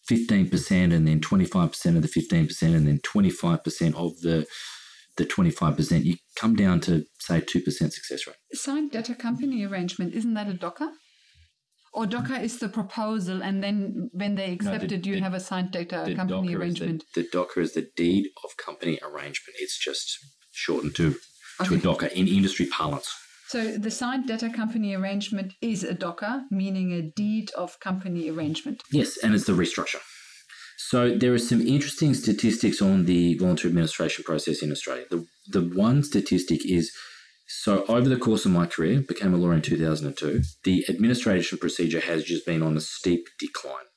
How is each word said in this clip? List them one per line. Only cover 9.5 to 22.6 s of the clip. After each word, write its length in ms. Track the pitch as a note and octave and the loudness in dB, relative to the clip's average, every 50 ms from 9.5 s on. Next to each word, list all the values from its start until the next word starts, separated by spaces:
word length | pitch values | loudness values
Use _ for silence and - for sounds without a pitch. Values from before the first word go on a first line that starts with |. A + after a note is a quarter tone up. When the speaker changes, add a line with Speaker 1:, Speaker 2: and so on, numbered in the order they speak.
| C4 A3+ G3+ | -2 -2 -4
Speaker 2:
arrangement, 500 | G3 G3 F#3 F3 F3+ - - F3+ E3+ - | -4 -4 -4 -4 -4 -4 -4 -6 -4 -4
isn't 200 | A3+ A3 A#3 A3 | -4 -2 -2 -2
that 160 | G#3+ G#3 G3+ | -2 -2 -4
a 40 | F#3+ | -6
doca? 380 | F3+ - F3 - - D4 E4 D#4 - _ _ _ _ _ _ _ _ _ _ _ _ _ _ _ _ _ _ - | -6 -6 -8 -6 -6 -8 -8 -8 -12 _ _ _ _ _ _ _ _ _ _ _ _ _ _ _ _ _ _ -8
Or 120 | G#3+ A3+ | -6 -4
doca 380 | G3 A3 A#3+ B3+ - C4 B3 G#3 | -4 -2 -4 -4 -4 -4 -4 -4
is 160 | A#3 A#3 - | -6 -6 -6
the 100 | A#3+ G3+ | -8 -6
proposal, 720 | - A3+ G3 G3 - - A3 G#3+ A3 A3 F#3 F3 F#3 F#3 | -4 -4 -6 -6 -6 -4 -4 -2 -2 -2 -2 -4 -4 -4
and 220 | - G3 G3 G3 G3 | -4 -2 -2 -2 -2
then 460 | G3+ G#3 G#3 G3 - - - F3+ - - | 0 0 0 -2 -2 -4 -6 -6 -6 -6
when 220 | F3+ G3+ G3+ G#3 | -4 -2 -2 -2
they 140 | F#3+ F#3+ F#3 | -2 -2 -4
Speaker 1:
No, 40 | F3+ | -4
Speaker 2:
accept 360 | F3 G#3 G3+ F#3+ - F#3 F3+ | -2 -2 -4 -2 -2 -4 -2
Speaker 1:
the, 60 | G3+ | -4
Speaker 2:
it, 100 | F#3 F3 | -2 -2
you 100 | G3 G3 | -2 -2
Speaker 1:
the, 60 | G3 | -2
Speaker 2:
have 120 | F#3+ F#3+ F#3 | -2 -2 -2
a 60 | F#3 | -4
signed 320 | F#3 - F#3+ F#3 F3+ F3+ | -6 -4 -4 -2 -2 -2
debtor 340 | F#3 F3+ F3 E3+ F3+ E3+ - | -2 -6 -6 -6 -6 -6 -4
Speaker 1:
the 100 | G3 F3 | -4 -4
Speaker 2:
company 240 | - F#3 F#3 F#3 F#3+ | -2 -2 -2 0 0
Speaker 1:
doca 40 | F#3+ | -2
is 60 | F3+ | -2
the, 60 | E3+ | -2
Speaker 2:
arrangement? 480 | F#3+ - F3 F3 E3+ F3 - E2 D#2+ - _ - | -2 -2 -2 -2 -2 -2 -2 -4 -4 -6 _ -4
Speaker 1:
the 80 | E2+ F2 | -4 -2
doca 340 | - - F2+ F2 - - | 0 0 -2 -2 0 0
is 160 | F2+ F2 D#2+ - | 0 0 0 0
the 140 | E2+ D#2 - _ | -4 -6 -4 _
deed 320 | - E2+ E2+ F#2 G2+ G2+ G2 _ - - | 0 2 4 4 4 2 0 _ -12 -18
of 120 | - - | -16 -16
company 420 | - - - - - F#2+ F2 D#2+ - | -14 -12 -12 -12 -6 -4 -4 -2 -4
arrangement. 540 | - D#2 D2 D2 C#2 D2 C#2 - - - - - | -6 -12 -12 -10 -12 -8 -10 -10 -10 -10 -10 -10
It's 240 | D2+ D2 - - - | -8 -8 -6 -6 -6
just 340 | D2 C#2+ - - - - - C#3 C#3+ _ _ _ _ | -6 -6 -6 -8 -8 -10 -10 -12 -20 _ _ _ _
shortened 440 | - - - - - - - D2 C#2+ | -12 -8 -4 -2 -2 -2 -2 -4 -2
to, 180 | - E2+ D#2 - | 2 2 2 2
to 40 | - - - _ - - - - - | 0 -8 -20 _ -20 -20 -20 -8 -6
a 40 | F#3+ | -2
Speaker 2:
Okay. 140 | F#3 F2 | 2 2
Speaker 1:
doca 340 | - - F#2 D#2 - E2+ D2+ | 2 2 2 0 0 -2 -4
in 160 | - F#2 F#2 | 0 2 2
industry 400 | F#2 F#2 G2 G2 F#2+ - - | 4 6 4 4 4 2 0